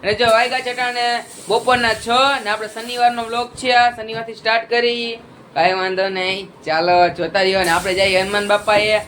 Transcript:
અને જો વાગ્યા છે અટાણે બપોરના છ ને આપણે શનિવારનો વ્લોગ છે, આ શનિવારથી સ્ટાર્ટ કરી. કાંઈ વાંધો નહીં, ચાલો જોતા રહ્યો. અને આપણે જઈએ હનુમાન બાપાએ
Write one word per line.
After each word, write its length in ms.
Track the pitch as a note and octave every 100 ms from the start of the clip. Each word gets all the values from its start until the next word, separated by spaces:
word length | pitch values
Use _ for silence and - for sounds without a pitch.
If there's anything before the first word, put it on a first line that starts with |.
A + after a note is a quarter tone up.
અને 100 | F3+
જો 120 | G#3 A#3
વાગ્યા 340 | A3+ B3 B3+
છે 100 | B3
અટાણે 380 | B3 B3 A#3+ A#3+ A#3+ - - -
બપોરના 440 | A3 A#3 B3 A#3
છ 140 | G#3+ A3+ B3 C4+ C#4
ને 60 | G#3
આપણે 180 | G#3+ G#3+
શનિવારનો 560 | A3+ A#3+ B3 A#3+ A#3+
વ્લોગ 260 | A3+ A#3 A#3+ -
છે, 180 | B3+
આ 160 | B3 A#3+ A#3+
શનિવારથી 380 | A3 A3+ A3+
સ્ટાર્ટ 360 | A3 A3+ A3+ A3+
કરી. 500 | A#3 A#3+ A#3+ A#3 A#3 - - -
કાંઈ 200 | - E3+
વાંધો 340 | F#3 F#3 F#3+ F#3+
નહીં, 380 | F#3+ F#3 F#3+ F#3 - -
ચાલો 300 | D#3 F3 F3+ F3
જોતા 320 | F3 F3 G3
રહ્યો. 200 | F#3+ F#3+
અને 80 | F3
આપણે 240 | E3+ F#3
જઈએ 280 | F#3 G3 F#3
હનુમાન 260 | F#3+ G#3 G3+
બાપાએ 520 | G#3 G#3 G#3 G#3+ G#3+